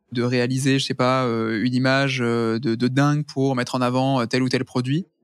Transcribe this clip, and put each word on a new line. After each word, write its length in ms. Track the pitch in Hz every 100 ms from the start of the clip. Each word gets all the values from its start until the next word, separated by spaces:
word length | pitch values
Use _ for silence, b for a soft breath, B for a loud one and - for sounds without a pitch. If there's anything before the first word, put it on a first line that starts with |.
| -
de 100 | 120
réaliser, 560 | 120 127 123 131 139 135
je 80 | -
sais 80 |
pas, 320 | 131 127 131 123
euh, 380 | 113 113 113
une 100 | 123
image, 460 | 127 131 135 139 131
euh, 380 | 120 117 113 113
de, 160 | 113 113
de 120 | 123
dingue 380 | 135 143 147 147
pour 300 | 135 135 127
mettre 180 | 123
en 80 | 127
avant, 400 | 123 127 135 135
euh, 40 | 113
tel 180 | 127
ou 60 | 127
tel 140 | 127
produit, 440 | 131 127 127 151 - _